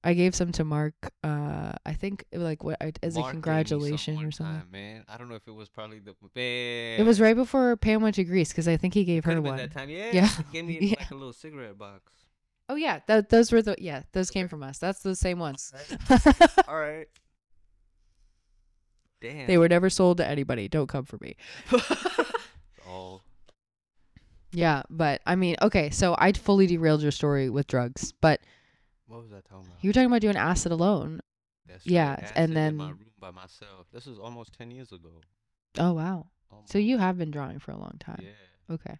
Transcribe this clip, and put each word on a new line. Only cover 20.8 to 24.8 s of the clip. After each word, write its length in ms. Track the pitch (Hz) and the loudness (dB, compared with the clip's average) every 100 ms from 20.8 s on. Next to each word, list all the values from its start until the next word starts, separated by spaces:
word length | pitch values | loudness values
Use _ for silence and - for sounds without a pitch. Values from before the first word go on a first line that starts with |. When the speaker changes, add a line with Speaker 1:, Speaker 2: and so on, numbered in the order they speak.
| 139 | -2
Speaker 1:
come 180 | 139 135 | -6 -8
for 120 | 104 | -14
me. 140 | - - - - - | -16 -18 -20 -18 0
<laughs> 40 | 247 - - 359 - - - - - _ _ 92 | 0 0 -4 -2 -4 -4 -6 -10 -20 _ _ -16
Speaker 2:
Oh. 300 | 92 92 95 _ - - _ _ _ _ _ _ - _ _ - | -16 -14 -18 _ -20 -20 _ _ _ _ _ _ -20 _ _ -10
Speaker 1:
Yeah, 300 | 175 165 143 | 0 2 2